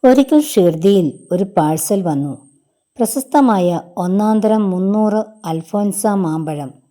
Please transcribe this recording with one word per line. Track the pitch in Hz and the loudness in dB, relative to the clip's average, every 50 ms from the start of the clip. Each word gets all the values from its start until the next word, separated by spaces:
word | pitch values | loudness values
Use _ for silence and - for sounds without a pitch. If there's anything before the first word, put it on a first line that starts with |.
| - | 6
ഒരിക്കൽ | 254 262 269 269 269 311 302 | 6 6 4 4 4 2 0
ഷിർദിയിൽ | 294 - - 214 185 175 160 160 165 196 202 196 170 143 - - - - | 0 2 0 2 2 2 0 2 2 2 2 2 2 0 -4 -8 -8 -4
ഒരു | 175 180 196 | -2 -2 -2
പാഴ്സൽ | 190 - 180 156 151 160 160 - - 208 202 | -2 0 0 0 0 0 -2 -2 -2 -2 -2
വന്നു. | 185 175 151 139 143 143 131 117 _ _ _ _ _ _ _ _ _ _ _ | -2 -2 -2 -2 -4 -6 -8 -12 _ _ _ _ _ _ _ _ _ _ _
പ്രശസ്തമായ | - 233 220 - 277 269 - - 294 277 247 214 190 180 175 175 165 - - - | -4 -4 -2 -2 -6 -8 0 2 2 4 4 2 2 2 0 0 -2 -6 -10 -8
ഒന്നാന്തരം | - 180 180 190 196 214 214 220 220 208 214 220 220 214 190 | -6 -4 -2 -2 0 0 2 0 2 2 2 0 2 0 -2
മുന്നൂറ് | 180 185 185 190 202 214 214 214 208 214 214 214 - _ - | -2 -2 -2 -2 0 0 0 0 0 -2 -4 -6 -14 _ -8
അൽഫോൻസ | 175 160 160 165 - - 202 208 202 185 - - | -6 -6 -6 -8 -6 -4 -4 -2 -2 -4 -2 -2
മാമ്പഴം. | 214 202 196 185 160 156 160 156 156 151 147 143 131 - _ _ _ | -2 0 0 -2 -2 -4 -4 -6 -6 -8 -8 -10 -12 -14 _ _ _